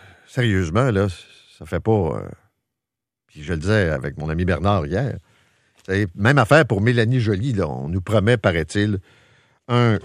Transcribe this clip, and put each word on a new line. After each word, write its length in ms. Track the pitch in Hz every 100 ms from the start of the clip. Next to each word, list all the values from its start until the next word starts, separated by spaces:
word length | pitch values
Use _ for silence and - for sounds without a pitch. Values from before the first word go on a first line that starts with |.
| - - _
sérieusement, 640 | 131 120 95 82 101 135
là, 180 | 98 101 - - - _ _
ça 80 | 78
fait 140 | 87
pas, 100 | 113
euh, 380 | 107 80 53 50 - _ _ _ _ _ _ _ _ _
puis 160 | 73
je 100 | 76
le 60 | 82
disais 320 | 90 107 85
avec 260 | 69 71 71
mon 120 | 78
ami 160 | 80
Bernard 420 | 90 76 101 101 73
hier, 320 | 95 131 87 - _ _ _ _ _ -
c'est 200 | 95 104
même 240 | - 107 143
affaire 260 | 117 156
pour 160 | 135 95
Mélanie 400 | 113 120 110 127
Joly, 320 | 110 95 135
là. 160 | 101 80
On 200 | 64 71
nous 120 | 92
promet, 360 | 85 110 104 101
paraît-il, 640 | 101 82 78 104 104 95 - _ _ _ _ _ -
un 300 | 120 117 101